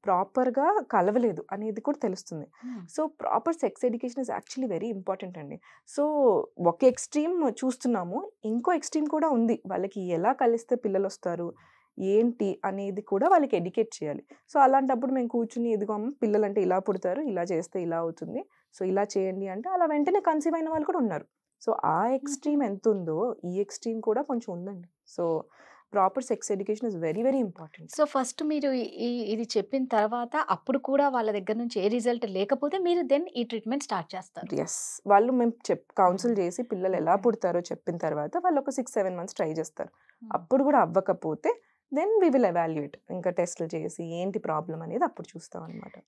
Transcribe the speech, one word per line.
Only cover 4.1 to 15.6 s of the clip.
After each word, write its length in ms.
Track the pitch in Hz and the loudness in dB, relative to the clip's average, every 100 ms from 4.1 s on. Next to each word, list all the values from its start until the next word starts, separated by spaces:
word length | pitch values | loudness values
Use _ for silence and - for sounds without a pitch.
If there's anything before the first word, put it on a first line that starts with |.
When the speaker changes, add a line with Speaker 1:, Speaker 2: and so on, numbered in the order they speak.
| 240 | -6
Speaker 1:
is 80 | 240 | -4
actually 380 | 202 - - 262 | -6 -8 -6 -4
very 220 | 170 226 | -4 -4
important 460 | 196 185 190 190 175 | -6 -6 -6 -8 -12
అండి. 200 | 143 156 _ - _ | -14 -14 _ -20 _
So, 140 | - 294 294 262 180 - - | -2 0 4 4 4 0 0
ఒక 180 | 175 170 | 0 6
ఎక్స్‌ట్రీమ్ 520 | 262 247 - 294 311 359 294 202 | 4 4 -4 -2 0 0 0 0
చూస్తున్నాము, 640 | 262 247 254 220 175 226 403 _ 214 | -4 -2 -2 -2 -2 -6 -8 _ -4
ఇంకో 260 | 226 240 | -2 0
ఎక్స్‌ట్రీమ్ 340 | 349 - 311 302 | 0 0 -2 0
కూడా 220 | 311 311 | 0 2
ఉంది. 260 | 247 233 233 190 | 2 2 0 -2
వాళ్ళకి 360 | 180 190 202 180 | -4 -4 -6 -4
ఎలా 240 | 170 196 | 0 0
కలిస్తే 420 | 269 247 233 - 240 | 2 2 2 0 -2
పిల్లలు 320 | 220 190 196 | 0 0 0
వస్తారు, 400 | - 180 170 170 - _ _ _ - | -4 -6 -4 -6 -10 _ _ _ -4
ఏంటి 520 | 190 208 240 240 202 185 | 2 4 4 2 -2 -2
అనేది 380 | 202 196 196 190 | -4 -4 -6 -8
కూడా 260 | - 196 294 | -2 2 6
వాళ్ళకి 260 | 370 277 180 | 6 4 0
ఎడ్యుకేట్ 340 | 175 202 220 | 0 -2 -2
చేయాలి. 300 | - 151 143 - - _ | -2 -6 -6 -10 -20 _
So, 100 | 302 | 4
అలాంటప్పుడు 520 | 262 269 269 254 254 | 6 6 4 0 2
మేము 180 | 262 240 | 0 0
కూర్చుని, 400 | 240 233 240 | -2 -2 -2